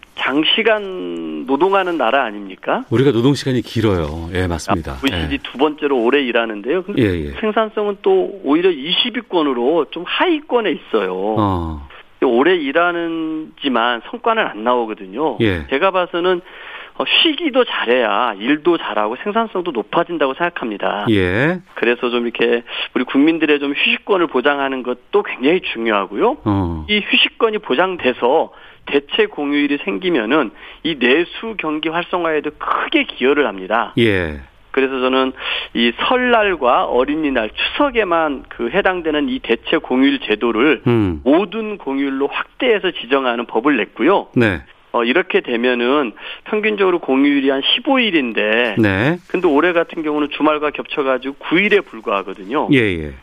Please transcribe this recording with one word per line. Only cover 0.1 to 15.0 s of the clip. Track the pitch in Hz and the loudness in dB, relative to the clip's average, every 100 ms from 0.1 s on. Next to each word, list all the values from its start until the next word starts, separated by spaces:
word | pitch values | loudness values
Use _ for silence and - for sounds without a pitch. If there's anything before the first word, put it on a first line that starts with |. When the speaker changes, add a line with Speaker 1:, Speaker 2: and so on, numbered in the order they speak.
Speaker 1:
장시간 | - - 139 165 - 220 214 202 185 180 170 165 156 131 | -8 -2 0 0 2 2 0 -2 -8 -8 -8 -8 -8 -2
노동하는 | 139 185 196 180 165 | 2 4 2 0 0
나라 | 113 139 | 2 2
아닙니까? | 123 104 98 92 - 170 269 | 0 -6 -12 -10 -4 -4 0
Speaker 2:
우리가 | 113 135 | 2 4
노동 | 113 123 | 4 2
시간이 | 139 139 127 | 2 0 -2
길어요. | - 113 107 92 76 80 82 | -2 0 2 2 -2 -4 -6
예, | 90 92 | -4 -2
맞습니다. | 82 - 98 80 | -4 -4 -4 -4
Speaker 1:
아, | 69 | -4
오이시디 | 269 85 80 | -4 -2 -4
Speaker 2:
예. | 139 | -6
Speaker 1:
두 | - 117 | -8 -2
번째로 | 151 147 147 135 | -2 0 -2 0
오래 | 117 139 | 2 2
일하는데요. | 131 117 113 107 107 175 | 2 0 0 -4 -4 -4
근데 | 180 202 | -2 0
Speaker 2:
예, | 110 87 73 | 2 0 -4
예. | 71 | -4
Speaker 1:
생산성은 | 214 214 220 214 208 202 | -2 0 -2 -2 -4 -2
또 | 196 190 180 196 | 2 2 2 -4
오히려 | 135 151 185 | 0 2 4
이십 | 156 143 - 247 233 | 2 -2 -2 -2 -6
위권으로 | 214 180 151 123 120 165 135 | -2 0 0 2 2 2 0
좀 | 165 180 | -6 -8
하위권에 | - 349 311 294 247 208 | 0 0 0 0 0 0
있어요. | - - 110 92 92 | -4 -2 -2 -2 -2
Speaker 2:
어. | 101 107 104 92 85 76 71 - - - | -2 0 2 0 -2 -6 -12 -20 -20 -2
Speaker 1:
오래 | 139 117 147 | 2 4 4
일하는지만 | 185 139 151 175 170 170 165 160 156 156 - 139 120 117 120 - | 2 0 0 0 0 -4 -4 -6 -6 -10 -6 -2 2 2 0 -6
성과는 | 240 233 220 185 | -4 -2 0 -2
안 | 101 | -2
나오거든요. | 113 123 113 104 | 0 0 0 -6